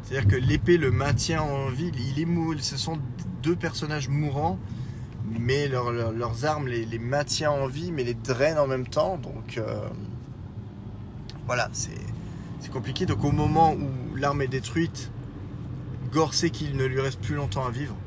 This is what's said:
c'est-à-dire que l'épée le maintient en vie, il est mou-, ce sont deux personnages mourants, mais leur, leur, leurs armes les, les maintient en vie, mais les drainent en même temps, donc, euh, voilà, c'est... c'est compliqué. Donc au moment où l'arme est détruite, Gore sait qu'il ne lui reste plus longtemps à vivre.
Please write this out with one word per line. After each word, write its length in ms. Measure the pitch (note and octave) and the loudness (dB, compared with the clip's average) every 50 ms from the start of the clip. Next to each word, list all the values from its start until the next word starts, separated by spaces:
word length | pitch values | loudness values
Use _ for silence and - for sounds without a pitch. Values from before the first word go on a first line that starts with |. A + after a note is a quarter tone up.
| - | -8
c'est-à-dire 260 | - C3 C3+ C3+ - | -4 -2 2 4 6
que 60 | - | 6
l'épée 420 | B2+ B2+ C3+ D3+ D3 - E3+ F3 | 6 4 4 4 4 6 6 6
le 140 | E3+ D3+ C3 | 6 8 4
maintient 500 | B2+ C3 C#3 C#3+ C#3+ - - - E3 D#3+ | 4 4 4 2 2 2 2 2 2 2
en 280 | D#3 D3 C#3+ C#3 C3+ C3+ | 2 0 0 0 0 -2
vie, 220 | B2+ C3 E3 F3 D#3 | -2 -2 -2 -2 -2
il 220 | C3 C#3 C#3 C3+ D3 | -2 -2 -2 0 0
est 60 | E3 | 2
mou-, 300 | E3 E3+ E3+ E3 D#3+ D#3+ D3 | 2 2 2 2 2 0 0
ce 180 | B2+ - C#3+ | -2 -2 -2
sont 220 | C3 - E3 E3 D#3 C#3 B2 - - - - F#2 - | -2 -2 -2 -2 -4 -4 -6 -6 -8 -8 -8 -6 -2
deux 140 | B2 D3+ F3 | 0 0 0
personnages 540 | E3+ - D#3+ - - D#3 D3+ D3+ D3+ C3+ C3 | 2 0 -4 -2 -2 -4 -2 -2 -2 0 0
mourants, 500 | C#3 D3 D3+ D3 C3 C#3+ D3+ E3+ F#3+ F#3 - - - - - - - - - - - - G#2+ G#2+ A2+ A2+ | 0 2 2 2 2 2 2 2 0 0 -4 -8 -6 -6 -6 -6 -6 -8 -10 -10 -8 -8 -6 -4 -2 0
mais 280 | A#2+ B2 C3+ C#3+ D3 | 2 2 4 4 4
leur, 240 | C#3 C3 B2 A#2+ A#2+ | 2 2 2 2 2
leur, 200 | A#2 A#2 A#2 A2+ | 0 2 0 0
leurs 340 | A2 A2+ A#2+ A#2 A#2 A2+ C3+ | 0 0 -2 -2 -2 0 0
armes 220 | D#3 D#3 D3+ C#3+ | 0 0 0 0
les, 180 | B2+ A#2+ A#2 A2+ | 0 0 -2 -2
les 140 | A2 A2+ A#2 | -2 -4 -4
maintient 520 | A2+ A#2+ C3+ C#3+ D3 C#3 - - D#3+ D3+ | -2 0 2 2 2 2 0 2 2 2
en 160 | D3 C#3 C3+ | 4 4 2
vie, 240 | C3 B2+ D3 E3+ F3+ | 0 -2 -4 -4 -2
mais 120 | E3+ C#3+ B2 | -2 0 0
les 100 | A#2+ A#2+ | 0 -2
drainent 460 | A#2 A2+ B2+ C#3+ A#2+ C#3 D3+ E3 D3+ | -2 0 0 4 4 4 4 6 4
en 80 | C#3+ | 4
même 200 | C3+ C3 C3 B2+ | 4 2 0 -2
temps, 300 | B2 - F#3+ - F#3 F#3+ | 0 2 2 2 2 2
donc, 400 | D#3+ B2 - - - - - - | -2 -4 -8 -8 -8 -10 -6 -4
euh, 300 | B2+ A2 - A2+ G#2 A2 - - - - - - - - - - - - - - - - - - - - - - - - - - - - - - - - | -4 -4 -2 -4 -4 -4 -6 -8 -8 -8 -8 -8 -10 -10 -12 -12 -12 -12 -12 -10 -12 -12 -12 -12 -12 -12 -12 -10 -10 -12 -12 -10 -10 -10 -10 -10 -8 -4
voilà, 220 | A#2+ B2 B2 A2+ G#2 - | -2 0 0 0 0 -2
c'est... 240 | - - - - - - - - - - - - - - - - - | -6 -6 -6 -6 -8 -6 -6 -6 -6 -8 -10 -10 -10 -10 -10 -10 -8
c'est 120 | - - | -8 -6
compliqué. 360 | - B2+ A2+ - C3 - F#3 | -6 -4 -4 -4 -2 0 2
Donc 160 | F3+ - - - | 2 2 2 4
au 80 | C#3+ | 4
moment 420 | D3 D3+ D3+ D3+ D3 D#3+ E3 D#3+ D3+ | 4 4 4 4 8 8 8 8 6
où 420 | - D3 C3+ C3 B2+ B2 - - | 2 -2 -2 -4 -4 -6 -6 -2
l'arme 260 | C3 C#3 C#3+ C#3+ C#3+ | 0 2 2 2 2
est 60 | C3+ | 0
détruite, 640 | B2+ B2+ C3 - - - D#3+ E3+ E3+ - - - - - - - - - - - - - - - - - - - - - - - A#2 | 0 0 -2 -4 0 0 0 0 0 -2 -8 -10 -10 -10 -10 -10 -10 -10 -10 -12 -10 -10 -10 -8 -8 -8 -8 -8 -8 -8 -6 -6 -2
Gore 220 | A2+ D3+ D#3+ D3+ - | 2 2 2 4 2
sait 180 | - - E3 | 2 2 0
qu'il 260 | - - D#3 D3 C#3 | 0 0 -4 -2 0
ne 80 | C3+ C3 | 0 0
lui 160 | C3 B2+ C3+ | 2 2 0
reste 200 | C3+ C#3 C3+ - | 0 0 -2 -4
plus 140 | - - D3 | -4 -2 -2
longtemps 300 | D3 C#3+ C3+ - C#3 C3 | 0 -2 -2 -2 -2 -2
à 60 | B2 | -2
vivre. 240 | A#2 B2+ D3 - G#2 F2+ F#2+ | -2 -4 -4 -6 -6 -8 -10